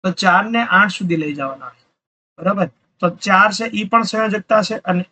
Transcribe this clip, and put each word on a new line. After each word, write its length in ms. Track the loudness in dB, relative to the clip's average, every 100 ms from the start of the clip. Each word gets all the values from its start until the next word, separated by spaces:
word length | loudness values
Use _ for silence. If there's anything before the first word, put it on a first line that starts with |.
તો 80 | -4
ચાર 340 | 0 2 2
ને 200 | 2 -2
આઠ 240 | 2 2 2
સુધી 280 | 0 -2 -2
લઈ 160 | -2
જવાના 300 | -6 -8 -8 -16
હોય. 200 | _ _ _ _ _ _ -6
બરાબર? 280 | -4 -2 -4 _ _ _
તો 80 | -4
ચાર 440 | -4 2 4 4
છે 120 | 2 -6
ઈ 100 | -6
પણ 180 | 0 0
સંયોજકતા 600 | 0 -2 -2 -2 2 0
છે 120 | 2
અને 340 | -6 -2 -2 -2